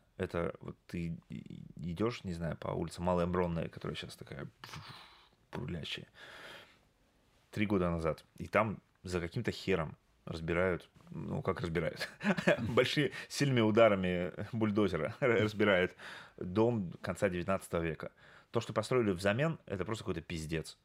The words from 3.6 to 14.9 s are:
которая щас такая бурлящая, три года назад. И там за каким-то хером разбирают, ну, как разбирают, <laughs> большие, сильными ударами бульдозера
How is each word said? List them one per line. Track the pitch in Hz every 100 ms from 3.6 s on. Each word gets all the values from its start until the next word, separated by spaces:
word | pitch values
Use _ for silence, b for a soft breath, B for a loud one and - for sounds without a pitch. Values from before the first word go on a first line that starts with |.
| -
которая | - - -
щас | - -
такая | - 135 - - - B B B B B B _ _
бурлящая, | - - 87 - - - B B B B B B B B _ _ _ _ _ _
три | - 104
года | 101 87
назад. | 85 80 73 - -
И | 87
там | 101 110 85 - _
за | 92 90
каким-то | 85 123 110
хером | - - 92 76 - _ _ -
разбирают, | 80 80 85 95 85 - - -
ну, | - 92 95
как | 98 90
разбирают, | 87 82 80 - - -
<laughs> | 202 185 - 147
большие, | 117 120 127 - 139 B B
сильными | - 143 123
ударами | 110 107 113 98 90 90 90 - 101
бульдозера | 117 110 104 101